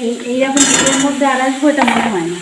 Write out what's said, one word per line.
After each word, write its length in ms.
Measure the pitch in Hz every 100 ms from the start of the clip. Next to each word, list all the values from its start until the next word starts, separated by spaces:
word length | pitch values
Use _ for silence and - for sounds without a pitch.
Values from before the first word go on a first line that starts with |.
| 233
এই, 80 | 240 247
এইরকম 300 | 254 269 277 277
ভিড়ের 280 | - 269 269
মধ্যে 200 | 277 277 277
আর 80 | 254 262
আসবো, 160 | 269 294
এটা 120 | 285 240
মনে 160 | 233 233
হয় 160 | 190 170
না। 60 | 175